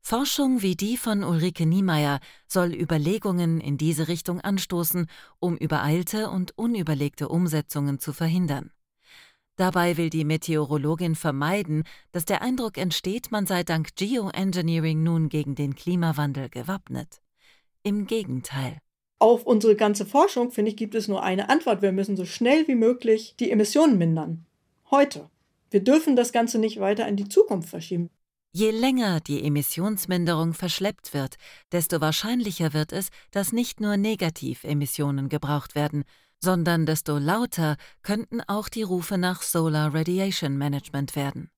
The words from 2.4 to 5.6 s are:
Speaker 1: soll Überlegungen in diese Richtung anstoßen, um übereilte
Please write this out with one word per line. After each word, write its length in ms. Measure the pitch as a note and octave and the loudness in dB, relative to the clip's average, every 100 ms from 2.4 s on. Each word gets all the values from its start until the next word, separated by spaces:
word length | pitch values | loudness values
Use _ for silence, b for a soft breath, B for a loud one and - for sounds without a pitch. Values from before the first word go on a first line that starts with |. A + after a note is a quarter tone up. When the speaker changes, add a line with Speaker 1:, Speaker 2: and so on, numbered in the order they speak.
| b | b
Speaker 1:
soll 280 | F#3+ F3 | 0 0
Überlegungen 840 | - E3 D#3+ D3 G#3+ G#3 F3 E3+ E3 | -2 0 0 0 -2 -2 0 2 0
in 200 | - C#3+ | -2 0
diese 280 | D#3 D#3 D#3+ | 0 0 -2
Richtung 320 | E3+ - F3+ | -4 -4 -6
anstoßen, 680 | - G3 - F3 E3+ F3+ E3 B B B | -2 -2 -2 -2 -2 -2 -4 B B B
um 160 | F3 | -4
übereilte 720 | E3+ | -2